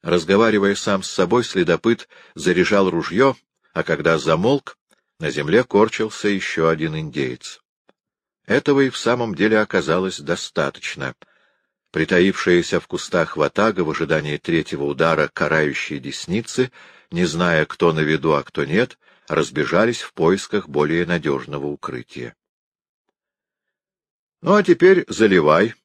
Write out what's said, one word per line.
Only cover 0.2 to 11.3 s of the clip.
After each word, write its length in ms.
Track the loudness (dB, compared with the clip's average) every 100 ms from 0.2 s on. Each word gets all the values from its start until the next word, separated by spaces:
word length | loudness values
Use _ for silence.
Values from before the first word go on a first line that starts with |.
| 2 4 4 4 2 0
сам 280 | -2 -2
с 80 | -4
собой, 320 | -2 0 0
следопыт 640 | 0 -2 0 2 2 0 -4 -20 -20
заряжал 560 | -6 0 2 2 2 2
ружье, 460 | -2 -4 0 0 0 _ _ _
а 100 | -8
когда 340 | -4 0 2 0
замолк, 600 | 2 2 2 0 -4 -20 _ _ _ _
на 100 | -8
земле 340 | -6 0 0
корчился 640 | 2 2 2 0 -6 -4 -2
еще 420 | -2 -4 -2 0
один 260 | 0 -4 -6
индеец. 680 | -8 -6 -6 -8 -16 -20 _ _ _ _ _ _ _ _ -2
Этого 360 | 0 2 2
и 80 | 2
в 80 | 0
самом 380 | -2 0 -2 0
деле 240 | 2 2
оказалось 600 | 2 -2 0 -2 -2 -6
достаточно. 960 | -6 -6 -4 -4 -4 -6 -12 -10 -10 -12 -20